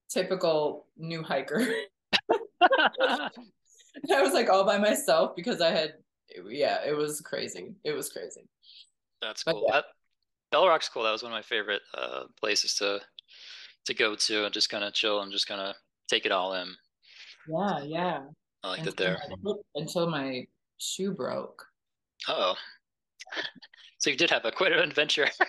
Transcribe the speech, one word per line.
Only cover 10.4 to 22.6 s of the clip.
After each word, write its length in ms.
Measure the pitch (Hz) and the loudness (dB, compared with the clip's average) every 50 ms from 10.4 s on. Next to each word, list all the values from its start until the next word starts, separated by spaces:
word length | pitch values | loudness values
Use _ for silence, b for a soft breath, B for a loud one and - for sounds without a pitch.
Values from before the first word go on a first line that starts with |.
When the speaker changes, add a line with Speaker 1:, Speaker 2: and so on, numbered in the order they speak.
| _ _ | _ _
Speaker 2:
Bell 160 | - 147 180 | 4 6 6
Rock's 220 | 185 160 156 - - | 6 6 4 2 -4
cool. 140 | - 127 113 | -4 -2 0
That 80 | 110 | 0
was 120 | 107 110 120 | 0 -2 -4
one 80 | 117 | -8
of 60 | 117 | -8
my 40 | 107 104 | -8 -4
favorite, 380 | - 123 110 101 107 101 104 - _ - | -2 -2 0 0 0 -2 -4 -4 _ -8
uh, 300 | - 64 - 64 65 64 - _ - | -8 -6 -6 -6 -8 -8 -10 _ -4
places 340 | - 110 104 101 - - - | -2 0 2 2 2 0 -2
to, 240 | - 104 101 101 101 - - _ - - B B B B B B B B B B B - | 0 0 0 0 -2 -6 -12 _ -20 -20 B B B B B B B B B B B -6
to 80 | - 120 | -4 0
go 220 | 113 120 107 104 | 2 2 2 2
to 300 | - - - 110 107 104 | 0 0 2 2 2 0
and 80 | 101 98 | 0 0
just 160 | 107 - - | 0 0 0
kinda 220 | - 107 101 104 | 0 -2 -4 -2
chill 300 | - - - 110 104 104 | 0 0 2 2 2 0
and 100 | 98 98 | -2 -2
just 160 | 98 101 - | -2 -4 -2
kinda 280 | - 107 98 95 98 98 - _ _ _ _ _ | -2 -4 -4 -6 -6 -8 -10 _ _ _ _ _
take 180 | - 120 110 - | -2 0 0 2
it 60 | 110 | 2
all 220 | 101 92 90 95 95 | 2 2 2 0 -2
in. 220 | 92 90 90 90 - _ _ _ _ B B B B B B B B - | -4 -4 -8 -12 -16 _ _ _ _ B B B B B B B B -10
Speaker 1:
Yeah, 360 | 156 156 165 196 202 170 147 139 | -6 -4 -2 0 0 -2 -2 -4
yeah. 360 | 147 156 165 180 180 160 143 135 143 156 _ _ _ _ _ - | -6 -4 -2 -2 -2 -2 -4 -8 -12 -18 _ _ _ _ _ -8
Speaker 2:
I 60 | 92 | -8
liked 180 | 92 87 - | -6 -6 -6
it 20 | 98 | -6
Speaker 1:
Until 140 | 92 - 92 | -2 0 0
Speaker 2:
there. 140 | 92 92 - - - | 0 0 -2 -6 -10
Speaker 1:
my 60 | 92 95 92 | -10 -6 -4
foot, 220 | 202 208 - - _ - | -4 -4 -6 -10 _ -8
until 340 | 151 160 151 - 180 170 170 | -8 -8 -4 -2 0 0 0
my 380 | 156 143 135 135 131 127 127 - _ _ _ _ _ | 0 -2 -4 -4 -6 -6 -8 -12 _ _ _ _ _
shoe 340 | - - - - - 185 202 185 | -10 -8 -8 -6 -4 -4 -4 -4
broke. 520 | - - - - - - - - - - - _ _ _ _ _ _ _ _ _ - - | -4 -4 -4 -4 -6 -6 -8 -14 -20 -20 -20 _ _ _ _ _ _ _ _ _ -8 -6
Speaker 2:
Uh-oh. 280 | - 160 143 101 90 - | -4 0 0 0 0 0
<laughs> 60 | B | B